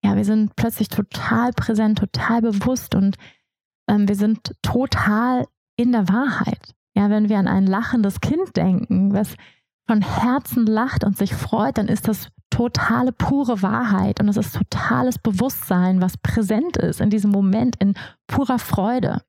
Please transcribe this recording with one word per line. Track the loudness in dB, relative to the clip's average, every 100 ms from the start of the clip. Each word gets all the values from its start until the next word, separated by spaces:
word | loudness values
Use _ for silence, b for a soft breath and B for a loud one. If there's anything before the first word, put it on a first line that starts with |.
Ja, | 0 0
wir |
sind | 2 2 0 -2
plötzlich | -4 -2 -4
total | -2 -6 -6 -2 0 0
präsent, | -2 -2 0 2 0
total | -2 -4 -2 0
bewusst | 0 0 0 -2 -2 0
und, | 0 -2 B B B _ _ _ -2
ähm, | 0 2
wir | 2
sind | 0 0 -4 -8
total | -2 -2 0 0 0 2 2 0 -4 _ _ -2
in | 0
der | 2 2
Wahrheit. | 2 0 -2 -4 -4 -10 -20 _ 0
Ja, | 2
wenn | 2 2
wir | 2
an | 2
ein | 2 2
lachendes | 0 0 0 0 0
Kind | -2 -2 -2 0
denken, | 0 0 0 0 2
was | 2 -2 -6 B B B _ 0
von | 0
Herzen | 2 0 0 0 -2 0 2
lacht | 2 0 0
und | 0 0
sich | -2 -2
freut, | -2 0 0 0
dann | 0
ist | 0 0
das | -4 -6 _ _
totale, | -2 0 0 0 2 0
pure | -2 0 0 0 0
Wahrheit | 0 0 0 2 0 0
und | 0
es | 0
ist | -2 -4
totales | -4 -4 0 0 0 -2
Bewusstsein, | -2 0 -2 -4 -2 0 2 2
was | 0 -2
präsent | -4 -2 0 0 -2 -2
ist | -4 0
in | 0
diesem | 2 2
Moment | 2 2 2 0 0
in | 0 -2 B B _
purer | -4 0 -2
Freude. | -2 -2 0 0 -2 -4